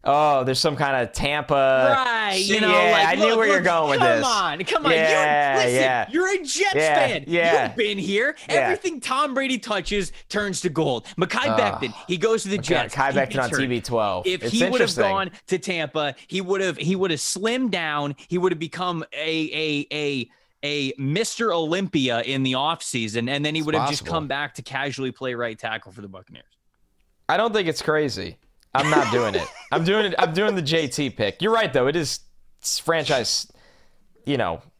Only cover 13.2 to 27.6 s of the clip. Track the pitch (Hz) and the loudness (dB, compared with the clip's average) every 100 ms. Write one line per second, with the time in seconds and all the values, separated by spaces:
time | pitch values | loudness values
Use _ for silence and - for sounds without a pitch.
13.2 | 131 135 123 131 135 120 - 117 104 90 | 0 0 0 0 0 -2 0 0 0 0
14.2 | 92 180 117 226 185 247 233 170 202 190 | -2 -2 -2 2 2 2 2 2 0 0
15.2 | 190 - - 185 196 170 151 160 147 135 | -4 -8 -4 -4 -2 -4 -2 -2 -2 -4
16.2 | - 185 180 196 190 147 151 190 190 151 | -6 -6 -2 0 0 -2 -2 0 0 0
17.2 | - - 214 247 254 185 160 147 143 143 | -4 -2 -2 0 0 -2 -2 -2 -4 -6
18.2 | - 180 185 165 160 165 180 170 156 - | -4 0 0 0 -6 -4 -4 -4 -6 -8
19.2 | 156 160 156 151 160 147 143 147 147 139 | -4 -2 -2 -4 -2 -2 -4 -4 -2 -4
20.2 | 117 _ _ _ 143 147 135 - 135 160 | -6 _ _ _ -6 -2 -4 -4 -2 -2
21.2 | 226 - 233 170 160 180 196 156 127 117 | -2 -2 -2 0 0 -2 0 0 0 0
22.2 | 120 135 131 131 147 165 - 127 110 113 | -2 -2 0 0 -2 -4 -4 -4 -2 -4
23.2 | 117 143 147 156 151 156 131 147 - 165 | -2 -2 -2 -2 0 0 0 -2 -4 -4
24.2 | 147 139 143 - - 135 139 131 131 - | -4 -6 -6 -10 -8 -4 -4 -4 -6 -4
25.2 | 131 120 120 110 113 113 104 92 101 95 | -6 -4 -6 -6 -8 -8 -10 -16 -16 -16
26.2 | 92 71 - _ _ _ _ _ _ _ | -20 -20 -20 _ _ _ _ _ _ _
27.2 | - 170 226 214 | -2 0 0 0